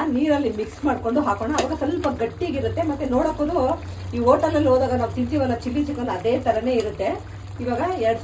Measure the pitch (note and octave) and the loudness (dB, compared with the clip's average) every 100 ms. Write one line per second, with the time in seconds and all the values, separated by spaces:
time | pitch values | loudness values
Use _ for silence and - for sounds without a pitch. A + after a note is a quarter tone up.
0 | D#4 B3 D4+ C#4 A#3+ G#3 A3 - C#4+ B3 | 0 2 2 2 2 -2 -6 -2 -2 0
1 | A#3 C4+ A#3+ G3 A3+ D4+ B3+ D#4 D4 F4 | 0 0 0 -2 0 0 0 -2 -2 0
2 | - - A3+ - F4 C4+ A3 - D#4 - | -2 -2 -4 -2 -4 -2 -2 -2 -2 -2
3 | B3 B3+ D#4+ D#4 D4 E4+ C4 E4+ - - | 0 0 0 0 0 0 0 -2 -6 -10
4 | - A#3+ A#3+ D4 D#4+ D4+ C4+ B3+ C4 B3 | -6 2 6 6 4 4 4 4 4 2
5 | A#3 B3+ A#3+ D4 B3+ A3+ B3 C4+ - A#3 | 0 -2 0 0 0 0 -2 -2 -2 -2
6 | A#3+ F#3 A3+ B3+ B3 G#3+ A#3+ A#3 G#3 E3 | -4 -2 0 2 2 0 2 0 0 -2
7 | G3 G4 - - - - B3 A#3+ F4 F4+ | -2 -4 -8 -12 -12 -6 -4 0 0 0
8 | A3 A3+ | 0 0